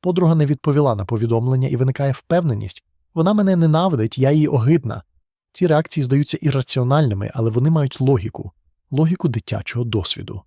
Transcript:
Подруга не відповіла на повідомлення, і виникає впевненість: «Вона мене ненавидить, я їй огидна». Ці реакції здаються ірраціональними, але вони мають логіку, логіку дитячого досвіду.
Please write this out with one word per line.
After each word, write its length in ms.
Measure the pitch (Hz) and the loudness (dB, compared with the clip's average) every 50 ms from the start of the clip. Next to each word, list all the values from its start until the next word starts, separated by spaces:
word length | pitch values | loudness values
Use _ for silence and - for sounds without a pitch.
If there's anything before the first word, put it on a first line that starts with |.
Подруга 340 | - 180 180 180 180 160 165 | -2 0 0 2 4 4 4
не 100 | 160 151 | 2 2
відповіла 500 | 139 147 - - 151 143 147 147 135 113 | 0 0 -2 0 0 2 2 2 2 0
на 100 | 101 98 | -2 -4
повідомлення, 600 | - 117 107 113 117 117 113 120 127 131 127 131 | -4 -2 -2 0 0 0 0 0 0 0 0 0
і 80 | 139 135 | -2 0
виникає 360 | 120 131 131 127 - 139 139 | 0 0 0 0 0 -2 -2
впевненість: 720 | 135 - _ _ 165 175 175 151 113 101 101 98 - - _ _ _ _ _ _ _ | -2 -4 _ _ 0 0 2 0 -2 -2 -6 -10 -10 -14 _ _ _ _ _ _ _
«Вона 200 | 165 165 190 214 | 0 0 2 2
мене 220 | 214 202 190 190 | 2 2 2 4
ненавидить, 600 | 175 165 160 151 160 180 190 165 113 110 110 - | 4 4 4 4 2 2 0 0 0 -2 -2 0
я 140 | 131 131 135 | 0 2 2
їй 160 | 147 156 151 | 4 4 2
огидна». 560 | 147 147 131 113 135 165 170 156 117 113 110 - _ _ _ _ _ _ _ _ _ _ | 2 0 0 2 2 2 2 0 -4 -8 -8 -12 _ _ _ _ _ _ _ _ _ _
Ці 140 | - 180 | -2 0
реакції 360 | 170 156 151 160 - - 156 135 | 2 2 2 0 -2 -4 -4 0
здаються 340 | 123 135 143 147 - - - | 2 2 0 2 0 -4 -2
ірраціональними, 920 | - 151 135 135 127 - - 127 123 123 135 156 151 120 104 95 101 - - | -2 0 0 0 -2 -2 -2 -2 0 2 2 2 2 2 0 -4 -6 -6 -4
але 180 | - 113 113 | -2 -2 0
вони 180 | 110 123 127 156 | 0 0 2 2
мають 320 | 165 156 143 131 - - | 2 2 0 -2 -2 -2
логіку, 500 | 131 131 139 110 85 - - - - 98 _ _ _ _ _ _ _ _ | 0 2 2 2 0 -6 -10 -10 -14 -14 _ _ _ _ _ _ _ _
логіку 360 | 135 135 160 165 185 - - | 0 0 2 0 0 0 -2
дитячого 580 | 160 117 110 - - 107 107 - - - 117 120 | -2 -2 -2 -6 -6 -8 -8 -8 -8 -6 -6 -6
досвіду. 560 | 117 107 104 90 - - - 95 - 104 98 _ | -2 -4 -4 -4 -4 -8 -8 -8 -12 -14 -14 _